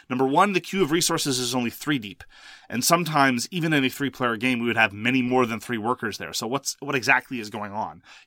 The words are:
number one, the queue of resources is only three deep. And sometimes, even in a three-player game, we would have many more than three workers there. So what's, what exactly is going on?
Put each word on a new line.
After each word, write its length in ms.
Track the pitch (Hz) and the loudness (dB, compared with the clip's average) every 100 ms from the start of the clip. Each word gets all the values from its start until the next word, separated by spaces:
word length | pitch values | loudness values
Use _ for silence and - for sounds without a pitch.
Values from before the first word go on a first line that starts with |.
| - | -4
number 160 | 127 135 | 0 4
one, 280 | 156 202 | 4 4
the 60 | 180 | 2
queue 220 | - 196 | -2 0
of 100 | 147 | 2
resources 460 | 170 - 165 147 127 | 2 2 0 0 -2
is 160 | 123 | -2
only 160 | 127 117 | -2 -2
three 300 | - 151 143 | -4 -2 -2
deep. 240 | 101 - - - - - - | -4 -14 -20 -20 -20 -20 -8
And 160 | 113 | -2
sometimes, 640 | - 170 160 151 139 120 - | 2 2 4 4 4 2 -2
even 220 | 180 160 | -4 0
in 120 | 147 131 | 2 0
a 40 | |
three-player 480 | - 135 - 123 110 | -2 -6 -2 -4 -2
game, 220 | 127 120 | -2 0
we 60 | 117 | 0
would 120 | 113 | 2
have 140 | 110 | 2
many 300 | 104 117 131 | 2 0 0
more 240 | 123 127 120 | 2 2 2
than 140 | 110 | -2
three 180 | - 117 | -4 -4
workers 400 | 110 123 110 - | -2 -2 -4 -6
there. 160 | 85 | -8
So 140 | - 113 | -6 -4
what's, 300 | 139 - - | -4 -6 -8
what 160 | 143 135 | -4 -2
exactly 440 | 113 127 - 127 | 2 2 2 -8
is 120 | 107 | -8
going 220 | 107 104 | -10 -8
on? 280 | 107 90 82 - - | -8 -8 -10 -20 -20